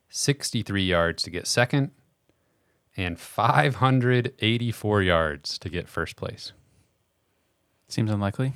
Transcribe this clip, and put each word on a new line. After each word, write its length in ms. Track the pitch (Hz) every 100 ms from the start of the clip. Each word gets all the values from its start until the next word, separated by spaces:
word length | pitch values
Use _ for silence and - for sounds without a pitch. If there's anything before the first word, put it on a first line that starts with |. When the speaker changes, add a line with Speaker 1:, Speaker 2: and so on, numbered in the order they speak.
| _
Speaker 1:
sixty-three 760 | - - 139 - 120 101 98
yards 380 | 92 87 85 82
to 80 | -
get 160 | 87 -
second, 460 | - 123 143 139 - _ _ _ _ _ _ _ _ _ -
and 240 | 90 82
five 560 | - - 113 - 147 123
hundred 580 | 131 131 123 123 120 -
eighty-four 640 | 110 117 120 107 107 104
yards 560 | 95 85 80 73 - -
to 100 | -
get 180 | 87 -
first 280 | - 80 -
place. 380 | - - - - _ _ _ _ _ _ _ _ _ _ _ _ _
Speaker 2:
Seems 220 | - 110
unlikely. 440 | 107 101 - 131